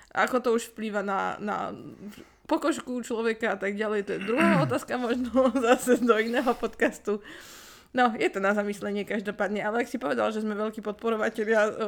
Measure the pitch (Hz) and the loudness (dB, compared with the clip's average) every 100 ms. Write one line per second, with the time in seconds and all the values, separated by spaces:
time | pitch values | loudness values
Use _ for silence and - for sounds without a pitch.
0 | - - 226 247 247 233 - - 214 208 | -6 0 0 2 2 0 -2 -8 -4 -4
1 | 202 196 185 - 208 196 - - - - | -2 -2 -2 -4 -4 -4 -6 -8 -14 -16
2 | 202 208 - _ - 214 285 277 - 247 | -16 -16 -20 _ -2 0 0 -2 -6 -8
3 | 233 226 233 226 226 196 196 202 214 214 | -6 -2 -2 -2 -2 -2 -4 -4 -2 -2
4 | 202 180 196 247 339 302 269 - - 247 | -2 -4 0 4 6 6 4 0 -2 -2
5 | 240 247 247 233 254 240 233 254 247 247 | 0 -2 2 4 4 4 4 4 6 4
6 | 233 214 226 240 254 226 220 - 285 - | 6 4 2 2 2 0 -4 0 -2 0
7 | - 208 - - - - - - - 254 | -4 -4 -6 -18 -18 -20 -20 -20 -6 2
8 | 247 220 - 196 196 208 208 202 208 202 | 2 2 0 2 2 2 0 -4 -4 -4
9 | 202 214 202 202 196 208 208 233 240 254 | -2 -4 -4 -4 -2 -2 -2 -2 -2 -4
10 | 269 247 214 214 214 208 214 220 208 208 | -2 0 0 0 -4 -2 -4 -4 -8 -6
11 | 226 220 220 226 214 220 214 214 | -2 0 -2 -2 2 4 2 0